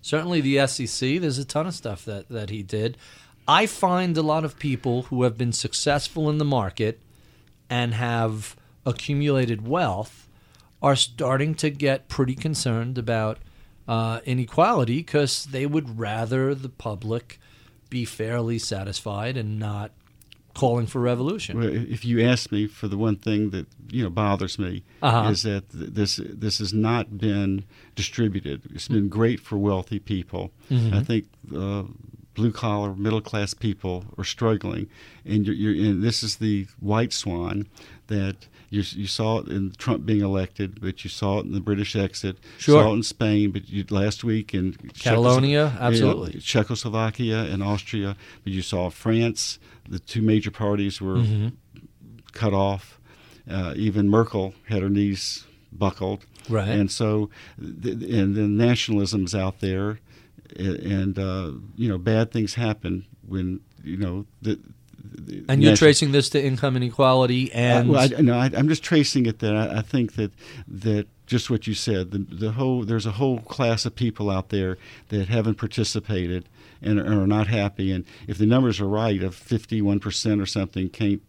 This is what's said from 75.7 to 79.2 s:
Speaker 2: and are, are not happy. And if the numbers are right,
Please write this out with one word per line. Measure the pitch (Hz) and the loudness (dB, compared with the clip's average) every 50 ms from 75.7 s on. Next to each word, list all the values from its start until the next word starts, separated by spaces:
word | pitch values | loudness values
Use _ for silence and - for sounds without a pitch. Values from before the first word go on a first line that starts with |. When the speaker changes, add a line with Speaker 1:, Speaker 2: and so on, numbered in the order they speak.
| - - 110 - - 110 - - 107 90 90 87 90 90 87 _ _ - - - - - | -2 -2 -2 0 -2 -4 -4 -2 -2 -2 -2 -2 -4 -6 -6 _ _ -20 -20 -20 -20 -6
Speaker 2:
and | - 101 107 101 | 0 2 2 2
are, | - - 107 104 95 | 2 2 2 4 4
are | |
not | 98 104 107 104 | 4 4 2 2
happy. | 95 113 107 101 101 101 - 95 95 | 2 2 2 0 0 -2 -2 -2 0
And | 95 98 - - - - - | 0 -2 -4 -8 -16 -16 -10
if | 104 101 | -8 0
the | 92 107 | 2 4
numbers | 107 120 131 131 123 104 95 | 6 6 6 6 4 2 0
are | 104 | 0
right, | 98 104 107 113 113 104 92 | 0 2 2 2 2 2 0